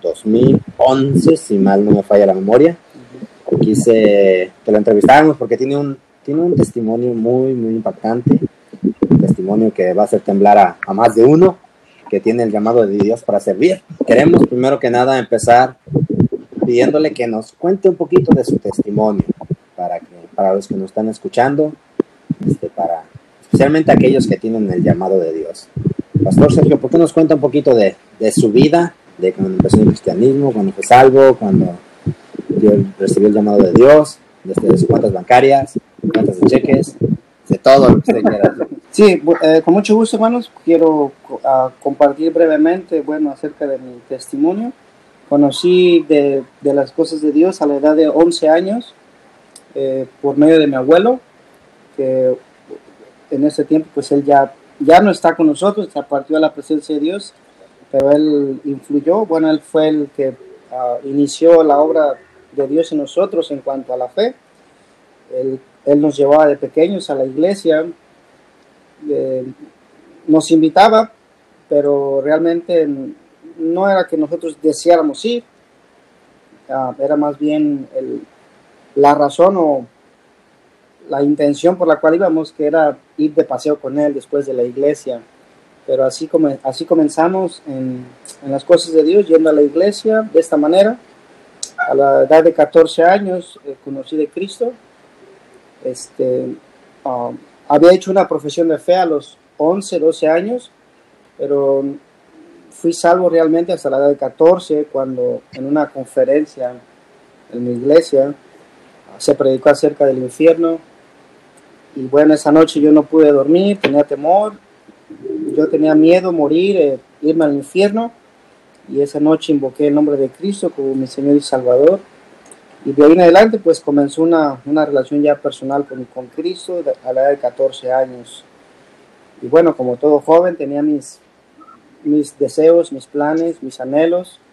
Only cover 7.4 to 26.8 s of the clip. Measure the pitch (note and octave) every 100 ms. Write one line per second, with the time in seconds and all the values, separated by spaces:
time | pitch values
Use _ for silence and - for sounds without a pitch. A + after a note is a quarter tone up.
7.4 | C3 B2+ A2+ A2+ G#2+ - A2 A#2+ A#2+ -
8.4 | - _ _ - - - - D3+ F3+ F3+
9.4 | F#2+ G#2+ A2 - F#2 F2+ G#2 G#2 - G2+
10.4 | G#2 G#2 F2+ - - G2 A#2 A2 B2+ D#3+
11.4 | F#3 F3+ _ _ _ _ - G2+ A2 A#2+
12.4 | A2+ G#2 G#2+ A#2+ G#2 G2+ G2+ A#2 - G2+
13.4 | - F#2+ E3 F#3+ - E3 - A#2+ D#3 F3
14.4 | - B2 C3 C#3 B2 A#2+ B2+ C3 A2 A2+
15.4 | A#2 A#2+ C3 - - C#3+ - - - -
16.4 | - - - A#2+ C3 D3+ D#3 G#2 A#2+ A2
17.4 | A2 - E3+ G3 F#3+ E3+ D#3 F3+ - -
18.4 | - - G#2 - G#2 G#2 G#2+ G2+ - -
19.4 | - - _ - F2 E2+ - F2 E2 -
20.4 | F#2+ G2 - G2 F#2+ - A2 G#2+ G2 -
21.4 | B2+ C#3+ D3+ D#3 _ - - _ - -
22.4 | - - E2+ - E2+ E2 - - _ _
23.4 | - - C3+ D#3 D3+ C#3 C3 C3+ - -
24.4 | A2+ A2+ G2+ F2+ F2 F2 F#2 F#2+ E2 D#2+
25.4 | D2+ - - - - - - - - -
26.4 | C#3+ D#3 D3+ D3